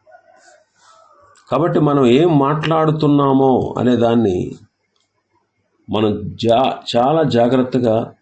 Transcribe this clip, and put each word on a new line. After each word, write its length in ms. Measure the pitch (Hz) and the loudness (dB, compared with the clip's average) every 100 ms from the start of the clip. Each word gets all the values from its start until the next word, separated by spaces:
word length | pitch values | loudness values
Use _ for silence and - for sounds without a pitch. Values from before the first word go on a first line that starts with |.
| _ - _ _ _ _ _ _ _ - _ _ _ _ - | _ -20 _ _ _ _ _ _ _ -20 _ _ _ _ -8
కాబట్టి 280 | 127 165 170 | -4 -2 0
మనం 260 | 151 143 127 | 0 2 4
ఏం 340 | 123 175 151 | 4 4 2
మాట్లాడుతున్నామో 1400 | 139 156 151 160 156 156 151 143 139 135 135 120 95 - | 0 -2 -2 0 0 0 0 2 2 2 2 0 -2 -2
అనే 180 | 120 120 | -2 0
దాన్ని 600 | 117 117 107 92 92 - _ _ _ _ _ _ _ _ _ _ _ _ - | 2 2 0 -2 -6 -12 _ _ _ _ _ _ _ _ _ _ _ _ -10
మనం 460 | 101 110 104 98 95 | -4 -2 -4 -8 -4
జా-, 640 | 113 113 131 - - 120 | 0 0 0 -4 -4 -2
చాలా 260 | 127 160 | 0 0
జాగ్రత్తగా 880 | 151 117 120 131 127 131 117 110 117 - | 0 2 2 0 0 -2 0 -2 -4 -12